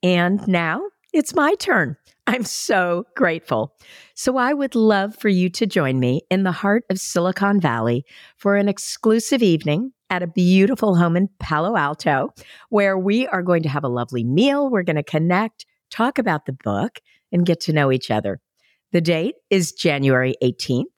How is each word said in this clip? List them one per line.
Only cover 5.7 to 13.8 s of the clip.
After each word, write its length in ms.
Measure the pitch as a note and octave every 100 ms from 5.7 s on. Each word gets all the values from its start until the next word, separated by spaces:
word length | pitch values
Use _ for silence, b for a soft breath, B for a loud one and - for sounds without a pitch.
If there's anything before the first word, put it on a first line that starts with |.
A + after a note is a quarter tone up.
| F3+ C#3 C3
me 220 | B2+ C3+ -
in 100 | F#3
the 100 | F#3+
heart 340 | E3 G3+ G#3+ -
of 100 | F#3+
Silicon 640 | - F3+ F3 F#3+ G3+ G3+
Valley 420 | E3 A#2 A2+ A#2+ - B B B
for 200 | G3+ G3+
an 120 | G3+
exclusive 760 | G3 - - A3+ A3 - C4+
evening 480 | A3 E3 D#3 D3+ C4 _ _
at 140 | F#3
a 40 | F3
beautiful 680 | E3 F3+ F#3 G3 C4 A3 F3+
home 220 | F3 E3+
in 100 | F#3+ _
Palo 380 | - D3+ F3 A3+
Alto, 580 | C#3+ D3+ - C#3 C#3 - B B B
where 280 | G#3 G3+ F#3+
we 300 | F#3 G#3+ B3+
are 160 | G3
going 180 | F3+ E3+
to 40 | D#3+
have 160 | C#3+